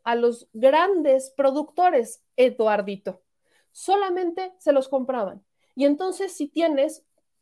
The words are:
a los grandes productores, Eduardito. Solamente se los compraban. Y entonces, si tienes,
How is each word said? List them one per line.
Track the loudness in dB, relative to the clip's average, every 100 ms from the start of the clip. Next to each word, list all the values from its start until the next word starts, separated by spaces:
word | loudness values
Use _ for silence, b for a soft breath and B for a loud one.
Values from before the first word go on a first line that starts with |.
a | -4
los | 0 0 -2 -10
grandes | 2 4 4 2 2 2 2 0
productores, | -2 0 0 -4 0 2 2 -2 -8 _ 2
Eduardito. | 2 2 0 0 -4 -8 -10 -12 _ _ _ _ _
Solamente | -10 -2 0 0 -4 -4 -6 -10 _
se | 0
los | 0 0
compraban. | -4 -4 -6 -6 -10 _ _ _
Y | 0 0
entonces, | 0 -4 -6 -8
si | -8 -8
tienes, | -2 -2 0 -2 -4 _ _ _ _